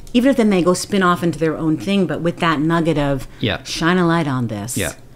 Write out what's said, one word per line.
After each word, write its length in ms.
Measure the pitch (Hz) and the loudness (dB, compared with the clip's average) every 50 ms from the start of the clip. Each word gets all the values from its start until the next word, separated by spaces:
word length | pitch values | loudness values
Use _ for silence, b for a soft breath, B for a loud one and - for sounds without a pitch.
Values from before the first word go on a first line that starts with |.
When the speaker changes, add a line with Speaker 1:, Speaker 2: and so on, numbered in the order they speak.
| B B - | B B 0
Speaker 1:
even 180 | 247 233 277 | 2 4 4
if 60 | 269 | 4
then 140 | 254 226 214 | 4 4 4
they 140 | 202 185 160 | 4 4 4
go 100 | 180 175 | 2 2
spin 280 | - - - - 202 190 | 0 -2 -2 0 2 4
off 180 | 175 175 170 175 | 2 2 2 0
into 160 | 170 147 139 | -2 -2 0
their 180 | 160 160 151 | -2 -2 -2
own 200 | - 160 160 156 | 0 0 -2 -2
thing, 300 | 151 - 190 196 202 185 151 | -2 -2 0 0 0 2 0
but 120 | 151 - 160 | -2 -2 -2
with 160 | 175 - - | -2 -2 0
that 200 | 180 165 160 135 | 0 0 0 2
nugget 400 | 151 160 170 170 160 160 156 147 | 0 0 0 0 0 0 0 0
of 300 | 143 143 143 131 - B B B | 0 0 0 -2 -4 B B B
Speaker 2:
Yeah. 240 | - 110 90 - - | -4 -4 -4 -4 -6
Speaker 1:
shine 360 | - - - 165 165 180 185 | -8 -6 -2 0 2 2 2
a 60 | 175 | 2
light 200 | 170 165 170 165 | 2 2 0 0
on 220 | 147 131 127 123 110 | -2 -2 -2 -2 -4
this. 280 | 113 101 101 120 - | -4 -6 -8 -6 -4
Speaker 2:
Yeah. 180 | - 92 73 - - B B B | -4 -4 -4 -6 -8 B B B